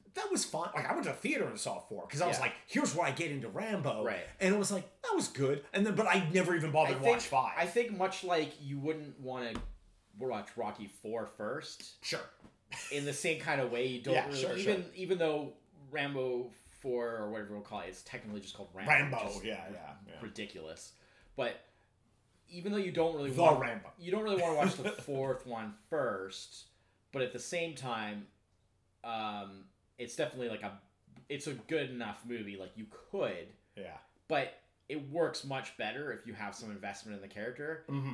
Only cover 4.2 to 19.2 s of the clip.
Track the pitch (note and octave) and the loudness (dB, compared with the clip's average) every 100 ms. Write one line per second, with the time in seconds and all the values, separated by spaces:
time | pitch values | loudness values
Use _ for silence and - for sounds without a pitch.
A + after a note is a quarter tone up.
4.2 | E2+ - F#3+ G#3 G3+ G3 - - B4 F#4+ | -4 2 4 6 4 0 -4 -6 0 2
5.2 | - - C3+ C#3+ - G3 G#3+ F#3+ G3+ F#3+ | 2 2 2 2 0 2 4 6 6 6
6.2 | D#3 F#3 F3 E3+ D#3 D3+ D3+ C3 B2 A#2+ | 6 4 4 2 4 6 6 6 6 6
7.2 | - C3+ - E3 F3+ A#3 A3+ F#3 F#3+ - | 4 4 4 2 2 4 2 2 0 0
8.2 | F#3 E3+ C#3+ - C#3+ C#3 D3 D#3 D3 - | 2 2 2 -2 -6 -2 -2 -2 -6 -10
9.2 | C3 B2+ A#2+ - - - - _ _ G#2 | -6 -4 -4 -4 -8 -12 -20 _ _ -6
10.2 | C3 G#2+ G2+ - G#2+ G#2 G2 - G#2+ A2+ | -2 -2 -4 -4 -4 -4 -10 -10 -6 -4
11.2 | G#2 - G#2+ C#3+ D3 - - - - - | -4 -6 -4 -4 -8 -12 -16 -10 -4 -4
12.2 | - - - - - - - C#3+ C#3+ C3+ | -6 -16 -20 -20 -14 -10 -6 -4 -2 0
13.2 | - - D#3+ C#3+ A#2+ A#2+ C3 B2 A#2 G2 | 0 0 0 0 2 2 0 0 2 2
14.2 | - C#3 E3+ F#3+ G3+ G3 F3 F3+ F3+ F3+ | 2 0 0 2 4 2 0 -4 0 4
15.2 | D#3+ D3 D3 - _ - C#3 D3 C#3+ C#3 | 4 2 -2 -10 _ -20 -6 -2 0 0
16.2 | B2+ B2 B2 - - - C3+ A#2+ A#2 A2+ | 2 0 -2 -10 -20 -8 -2 0 0 -2
17.2 | G#2 A2 G#2 G#2 G2+ G#2 F2+ F#2 - A#2+ | -4 -4 -6 -8 -8 -8 -8 -10 -10 -10
18.2 | G#2+ G#2 G2 - F#2+ F#2+ F#2+ C#3+ C#3+ B2 | -8 -10 -10 -12 -12 -2 4 4 4 0